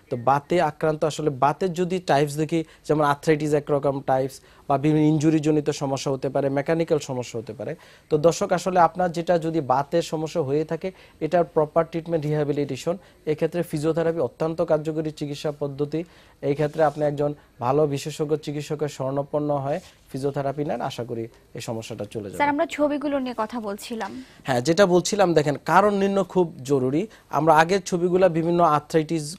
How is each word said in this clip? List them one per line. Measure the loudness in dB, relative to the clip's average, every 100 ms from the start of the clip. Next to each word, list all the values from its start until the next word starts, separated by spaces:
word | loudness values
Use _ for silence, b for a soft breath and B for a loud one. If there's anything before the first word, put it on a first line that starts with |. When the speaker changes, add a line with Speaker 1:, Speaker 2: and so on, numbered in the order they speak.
| b
Speaker 1:
তো | -4
বাতে | 0 0 2 0
আক্রান্ত, | 0 0 -2 0
আসলে | -2 0 -2
বাতের | 2 0 2 -2
যদি | -2 -2 -2
টাইপস | 2 2 2 -2
দেখি, | -2 -2 -4 b -2
যেমন | 2
আর্থ্রাইটিস | 2 2 2 2 2
একরকম | 0 0 0 0 -2
টাইপস | 0 0 -2 -8 b b -2
বা | 0
বিভিন্ন | 2 4 4
ইনজুরি | 4 4 2
জনিত | 2 0 0
সমস্যা | -2 -4 -4 -4
হতে | -4 -2
পারে, | -2 0
মেকানিক্যাল | -2 -2 0 0 0
সমস্যা | -2 -8 -6 -8
হতে | -10
পারে। | -10 -10 -10 B B B
তো | 2
দর্শক, | 2 2 0
আসলে | -2 0 4
আপনার | 4 2 -2
যেটা | -2 0 0
যদি | 0 -2
বাতের | 0 0 0 -2
সমস্যা | -2 -4 -4 -4
হয়ে | -2 -2
থাকে, | -2 -6 -8 -12 B B
এটার | 0 0
প্রপার | 2 2 2 2
ট্রিটমেন্ট, | 0 -4 -4 -2
রিহ্যাবিলিটেশন, | 0 -2 0 -2 -2 -4 -4 -6 b b -4
এক্ষেত্রে | -2 -2 -2
ফিজিওথেরাপি | -4 -2 0 0 0 0
অত্যন্ত | -2 -2 -4 -2
কার্যকরী | 0 0 0 -4 -4
চিকিৎসা | -6 -8 -6 -6 -4
পদ্ধতি। | -6 -4 -4 -4 -6 b b b
এই | -2
ক্ষেত্রে | 0 0 2
আপনি | 0 2
একজন | -2 0 -2 -4 b -6
ভালো | 0 2 2
বিশেষজ্ঞ | 0 -6 -6 -4 -4
চিকিৎসকের | -4 -8 -6 -6 -6
শরণাপন্ন | -6 -4 -4 -2 -2 -2 -2
হয়ে | -2 -6 -8 B _
ফিজিওথেরাপি | -4 -4 -2 -4 -4
নেন, | -4 -4
আশা | -6 -6
করি | -8 -6 -8 b b
এই | -14
সমস্যাটা | -8 -8 -8 -10
চলে | -8 -8
যাবে। | -8 -2
Speaker 2:
স্যার, | -2
আমরা | 0 -2
ছবিগুলো | 0 -2 0 -4 -4
নিয়ে | -4 -6
কথা | -6 -6
বলছিলাম। | -8 -10 -10 -10 -10 -12 -18 -10
Speaker 1:
হ্যাঁ, | -2 0
যেটা | 2 4 6
বলছিলাম, | 4 2 2 4
দেখেন, | 4 2 -2
কারণ | 4 4 6
নির্ণয় | 4 2 0
খুব | 0 2 0 -2
জরুরি। | 0 2 2 0 -2 B B
আমরা | 0 6 6
আগের | 6 2
ছবিগুলা | 0 0 2 4 4
বিভিন্ন | 4 2 4
আর্থ্রাইটিস | 4 4 2 0 0 -4 -6